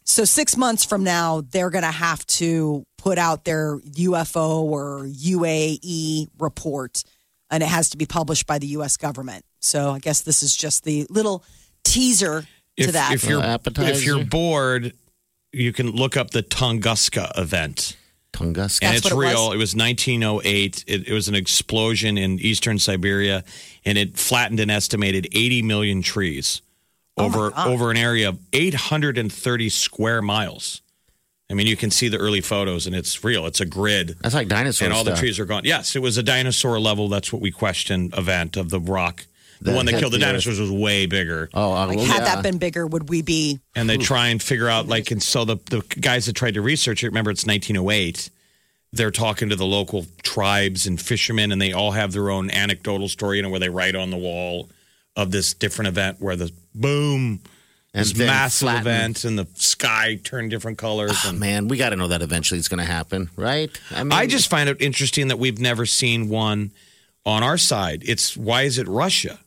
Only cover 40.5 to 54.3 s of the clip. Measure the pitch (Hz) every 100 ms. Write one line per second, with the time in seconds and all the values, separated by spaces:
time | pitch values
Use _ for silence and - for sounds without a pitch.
40.5 | 104 104 98 104 101 95 98 85 82 80
41.5 | - 104 92 95 98 127 113 127 190 196
42.5 | 180 175 170 165 165 151 165 160 160 151
43.5 | 139 - - 113 110 123 127 120 113 -
44.5 | 127 117 113 107 113 104 107 - 127 113
45.5 | 107 - 117 - - 139 123 110 104 123
46.5 | 107 107 151 - 107 120 104 107 98 -
47.5 | 104 - 101 92 107 87 - - - _
48.5 | _ _ _ _ 117 110 101 113 104 107
49.5 | 101 95 101 95 104 85 - - - 98
50.5 | 101 101 92 98 85 - 117 - 113 104
51.5 | 98 98 92 104 101 104 95 101 95 95
52.5 | 95 101 98 - 98 98 - 101 101 98
53.5 | 95 92 90 92 95 92 90 90